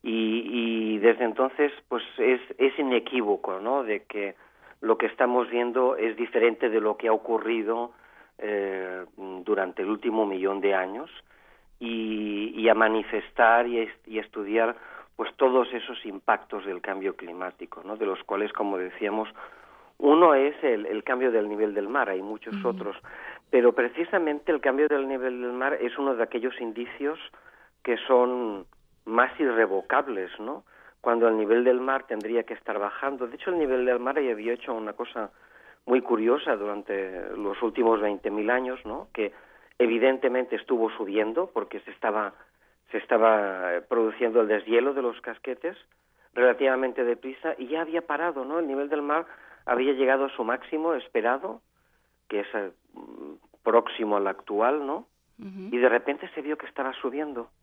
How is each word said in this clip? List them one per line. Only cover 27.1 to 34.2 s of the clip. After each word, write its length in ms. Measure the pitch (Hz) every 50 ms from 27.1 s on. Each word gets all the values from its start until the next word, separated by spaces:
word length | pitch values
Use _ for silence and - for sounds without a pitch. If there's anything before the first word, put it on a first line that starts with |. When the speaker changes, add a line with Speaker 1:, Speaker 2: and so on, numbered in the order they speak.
| 156 165 - - - - _ - - _ - _ _ _ _
Speaker 1:
que 140 | 127 120 113 - -
son 580 | 131 123 123 123 127 123 120 110 104 98 92 _ _ _ _ _ _ _ _
más 260 | 110 113 117 127 127 - -
irrevocables, 920 | 156 131 117 113 113 95 98 95 90 - 123 135 143 139 117 95 92 87 - -
¿no? 240 | 107 120 147 - _ _ _ - - - _ _
Cuando 280 | - 123 117 117 117 113
el 80 | 110
nivel 260 | 110 107 101 113 120
del 180 | 123 127 123 123
mar 240 | 127 131 135 135 -
tendría 400 | - 120 107 104 110 117 117 110
que 100 | - 113
estar 240 | - _ - 104 104
bajando. 480 | 101 101 - - 135 135 139 123 123
De 100 | 117 120
hecho, 140 | - - 190
el 80 | 180 170
nivel 260 | 151 131 131 127 123
del 160 | 127 123 117
mar 200 | 123 131 135 151